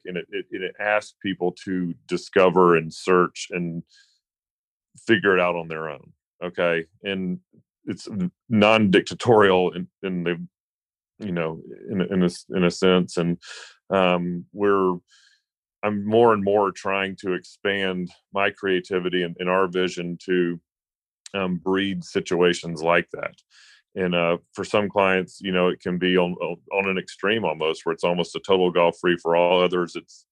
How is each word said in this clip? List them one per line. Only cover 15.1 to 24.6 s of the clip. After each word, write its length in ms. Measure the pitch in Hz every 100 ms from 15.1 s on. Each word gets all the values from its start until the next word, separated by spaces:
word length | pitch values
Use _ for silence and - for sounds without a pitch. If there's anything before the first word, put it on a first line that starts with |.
| _ _ _ _ _ _ _
I'm 200 | 104 104
more 300 | 101 110 120
and 100 | 107
more 280 | 98 104 98
trying 440 | 90 101 98 95 95
to 160 | 101
expand 760 | 90 - - 101 98 95 90 90 - _
my 160 | 98 101
creativity 720 | 101 98 90 - 92 90 90
and, 140 | 87 87
and 80 | 90
our 200 | 92 95
vision 500 | 90 90 90 87 85 -
to, 340 | 92 85 87 _ _ _ _ _ _ - 101
um, 220 | 92 87
breed 460 | 92 95 98 92
situations 800 | 82 98 - 85 87 87 85 80
like 260 | 82 87 87
that. 240 | - - - _ _ - _ _
And, 220 | 98 92 87
uh, 220 | 85 85 _
for 100 | -